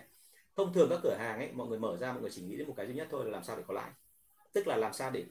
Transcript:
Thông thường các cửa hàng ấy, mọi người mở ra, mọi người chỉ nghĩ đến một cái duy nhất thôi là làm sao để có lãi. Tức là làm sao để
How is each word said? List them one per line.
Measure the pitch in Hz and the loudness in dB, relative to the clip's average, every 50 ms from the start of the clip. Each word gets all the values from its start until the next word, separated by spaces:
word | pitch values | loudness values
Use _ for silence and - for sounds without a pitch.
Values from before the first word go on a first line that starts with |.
| - - _ - - - - - - _ - | -4 -18 _ -20 -20 -20 -20 -20 -20 _ 0
Thông | 196 196 180 180 | 2 2 4 8
thường | 180 151 127 | 6 6 6
các | 175 175 - | 6 4 4
cửa | 131 98 107 | 2 2 2
hàng | 117 113 107 117 | 0 -2 -2 -2
ấy, | 135 - 123 | -4 -6 -6
mọi | 127 120 | -6 -4
người | 117 113 110 | -4 -2 0
mở | 113 104 87 | 0 0 0
ra, | 90 123 127 | 0 -2 -4
mọi | 123 123 | -2 -4
người | 113 95 - | -4 -6 -6
chỉ | 95 | -6
nghĩ | 90 92 110 | -8 -6 -6
đến | - 147 | -6 -6
một | 143 - | -6 -4
cái | 104 101 | -6 -6
duy | 117 127 | -4 -4
nhất | 147 156 - | -6 -4 -4
thôi | 147 135 117 | -4 -4 -2
là | 110 | -2
làm | 101 95 90 | -4 -4 -6
sao | - 113 | -6 -8
để | - - | -8 -6
có | - 101 | -4 -4
lãi. | 104 - - - - _ - - _ _ _ - _ _ _ - | -4 -4 -6 -12 -16 _ -20 -20 _ _ _ -20 _ _ _ 0
Tức | 202 202 | 2 4
là | 160 123 | 4 4
làm | 110 110 110 - | 4 4 2 0
sao | - 135 131 | -2 -2 -2
để | 123 98 87 - | 0 -2 -4 -2